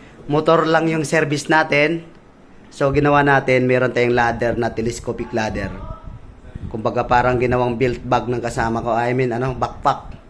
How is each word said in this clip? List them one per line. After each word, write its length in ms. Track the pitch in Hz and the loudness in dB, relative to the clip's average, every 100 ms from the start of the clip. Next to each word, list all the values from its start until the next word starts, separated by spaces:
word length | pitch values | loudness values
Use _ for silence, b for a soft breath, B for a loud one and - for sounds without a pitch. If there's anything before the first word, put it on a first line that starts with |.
| B B - | B B -4
motor 400 | 147 156 165 160 | 0 4 4 4
lang 240 | 160 160 | 2 2
yung 160 | 160 147 | 0 0
service 400 | 165 156 143 - | 0 0 -2 2
natin. 560 | 156 156 143 151 165 - - - - - - - | 2 4 2 2 0 -6 -20 -20 -20 -20 -20 -20
So, 180 | - 139 | -2 0
ginawa 320 | 139 147 143 | 2 4 4
natin, 460 | 143 139 131 127 127 | 4 4 4 2 4
meron 240 | 127 123 120 | 2 2 2
tayong 220 | 120 120 | 2 2
ladder 420 | 117 117 117 113 | 2 0 -2 0
na 160 | 117 113 | -2 -2
telescopic 560 | 113 113 - 117 113 | -6 -6 -8 -8 -6
ladder. 400 | 117 110 101 98 92 - - - - - - - - - | -4 -4 -4 -6 -8 -12 -12 -14 -18 -18 -20 -18 -14 -10
Kumbaga, 380 | 113 117 113 120 | -6 -4 -2 0
parang 300 | 123 123 127 | 2 2 2
ginawang 400 | 123 123 123 113 | 0 0 0 0
belt 240 | 127 117 | -2 -2
bag 240 | 123 123 113 | -2 -2 0
ng 140 | 123 | -4
kasama 420 | 113 117 113 113 | -4 -4 -2 -2
ko. 80 | 117 | -2
I 220 | 113 120 127 | -2 0 0
mean, 160 | 127 | -2
ano, 220 | 117 131 | -2 -4
backpack. 640 | 120 120 - 139 131 - - - | -4 -6 -4 -2 -2 -6 -18 -20